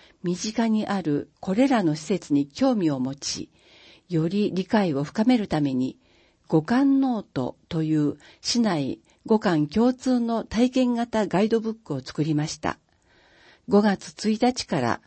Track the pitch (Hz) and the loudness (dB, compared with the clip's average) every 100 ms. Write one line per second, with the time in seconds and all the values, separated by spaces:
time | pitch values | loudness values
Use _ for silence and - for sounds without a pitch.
0 | - _ 175 180 214 214 226 214 - 196 | -20 _ -6 -4 -4 -2 0 0 0 -2
1 | 160 143 - _ - 196 269 240 170 151 | 0 -2 -4 _ -2 2 2 4 2 0
2 | - 185 - 143 139 - 262 220 160 135 | -2 -4 0 0 0 0 0 2 0 0
3 | 127 139 - - - _ _ - - - | -4 -6 -8 -10 -12 _ _ -20 -20 -20
4 | - 165 170 202 208 180 185 220 185 135 | -6 -2 0 0 0 -2 0 2 2 0
5 | 151 - 220 247 196 156 143 127 131 - | -2 0 2 2 0 0 0 0 -2 -6
6 | _ _ _ _ - 160 156 247 277 269 | _ _ _ _ -2 0 2 2 4 2
7 | 269 220 - 139 123 - - 165 156 156 | 2 -2 -4 -4 -4 -6 -8 -4 0 0
8 | 147 - - - - 240 220 160 131 - | 0 -2 -12 -12 -4 0 0 0 -2 -6
9 | _ _ - 214 208 156 147 214 247 254 | _ _ 0 0 2 2 0 2 2 0
10 | 262 247 233 226 - 208 247 262 247 233 | -2 -2 0 -4 -4 0 2 2 0 0
11 | 233 220 190 175 214 226 220 220 - 135 | -2 -2 0 2 2 0 -2 -8 -8 -8
12 | - - 156 147 151 - 85 - _ _ | -6 -4 -2 0 -4 -6 -6 -6 _ _
13 | _ _ _ _ - _ - 202 208 185 | _ _ _ _ -20 _ 0 2 4 0
14 | - - 208 220 247 247 - 160 120 - | -6 -6 -4 0 0 0 -4 -2 0 -2